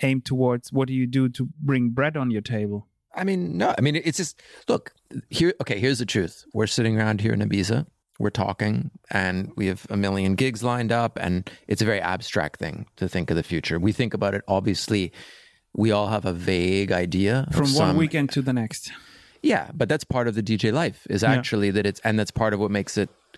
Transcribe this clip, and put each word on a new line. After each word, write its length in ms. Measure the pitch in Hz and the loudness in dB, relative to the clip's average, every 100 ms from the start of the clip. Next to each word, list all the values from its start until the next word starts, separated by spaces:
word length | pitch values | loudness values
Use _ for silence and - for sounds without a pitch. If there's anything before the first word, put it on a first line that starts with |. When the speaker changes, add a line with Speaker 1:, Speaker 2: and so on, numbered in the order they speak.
Speaker 1:
aimed 240 | 135 131 | 0 0
towards 480 | - 127 123 120 - | 0 2 2 0 -2
what 140 | 135 131 | -2 0
do 80 | |
you 140 | 131 123 | 0 0
do 200 | 135 127 | 2 2
to 180 | 120 143 151 | 0 -6 -4
bring 280 | 143 131 120 | 0 2 2
bread 280 | 120 147 151 | 2 0 0
on 140 | 127 | -2
your 120 | 107 | -2
table? 440 | 104 110 104 104 - _ _ | -2 -4 -2 -4 -10 _ _
Speaker 2:
I 120 | - | -6
mean, 340 | 190 185 170 175 | -2 -2 -2 -2
no. 160 | 233 - | -2 2
I 40 | |
mean, 160 | 143 151 | 0 0
it's 220 | 165 - | -2 -4
just, 220 | 160 - - - - | -6 -10 -20 -10 -4
look, 260 | - - _ - - - | -4 -4 _ -14 -12 -6
here, 260 | - 170 - | 2 2 2
okay, 200 | - 101 | -2 0
here's 180 | 127 123 | 2 2
the 80 | 117 | 0
truth. 380 | 110 82 - - | 0 -2 -4 -8
We're 140 | - 110 | -2 0
sitting 280 | - 113 110 | 2 2 2
around 240 | 110 104 | 2 2
here 120 | 113 | 2
in 80 | 107 | 0
Ibiza. 460 | 104 101 98 117 - _ _ - | 0 0 2 0 -2 _ _ -4
We're 120 | 104 | -2
talking 600 | - 98 98 104 110 - - - | 0 -2 0 -2 0 -4 -8 -6
and 420 | 98 92 92 101 - | -2 0 -2 -4 -4
we 100 | 95 | -2
have 200 | 92 - | -4 -4
a 60 | 101 | -2
million 400 | 98 98 95 95 | 0 2 0 2
gigs 260 | 131 107 | 0 -2
lined 280 | 120 123 113 | -2 -2 0
up 280 | 117 117 - | 0 0 -2
and 300 | 87 90 - - - | -2 -2 -4 -10 -4
it's 140 | 101 | 0
a 20 | |
very 160 | 110 101 | 2 0
abstract 580 | 85 92 - 101 76 - | -2 -4 -4 -4 -4 -4
thing 280 | 80 78 - - | -8 -8 -12 -6
to 120 | 92 | -4
think 180 | 92 85 | -2 0
of 60 | 82 | -2
the 60 | |
future. 360 | - 82 - 82 | 0 -4 -2 0
We 140 | 98 | 0
think 220 | 104 117 | 0 -2
about 200 | 95 101 | 0 -2
it, 80 | 98 - | -2 0
obviously, 640 | 95 101 90 - 104 87 - - - - _ _ | 0 2 -2 0 0 0 -6 -20 -20 -20 _ _
we 160 | - 110 | 0 2
all 140 | 104 104 | 2 2
have 180 | 107 | 0
a 80 | 113 | 0
vague 600 | 87 92 90 90 98 95 | -2 0 2 2 2 2
idea 520 | 90 90 92 98 131 135 | 0 2 2 2 2 0
of 40 | |
Speaker 1:
From 100 | - | 0
one 40 | 139 | 2
Speaker 2:
some 220 | 143 185 156 | 4 4 4
Speaker 1:
weekend 320 | 156 156 139 | 2 0 0
to 80 | 143 | 0
the 140 | 131 | 0
next. 360 | 123 110 - - - - - - _ | -2 -2 -8 -14 -18 -20 -20 -20 _
Speaker 2:
Yeah, 280 | 302 208 - | 0 0 -2
but 160 | - - | -2 0
that's 140 | 156 | 0
part 240 | - 127 117 | 0 -2 0
of 60 | |
the 60 | 107 | 0
D 160 | 101 107 | 0 2
J 140 | 110 | 2
life 360 | 131 175 - - | 2 -2 -4 -4
is 120 | 98 | 2
Speaker 1:
Yeah. 100 | 110 | 4
Speaker 2:
actually 380 | 127 - 107 101 | 2 2 0 2
that 120 | 101 | 2
it's, 160 | 101 - | 0 -2
and 140 | 113 110 | 0 0
that's 120 | 104 | 0
part 240 | - 110 | 0 0
of 60 | 101 | 0
what 100 | 104 | 0
makes 260 | 101 92 107 | -2 -2 -2
it 140 | 98 _ _ | -2 _ _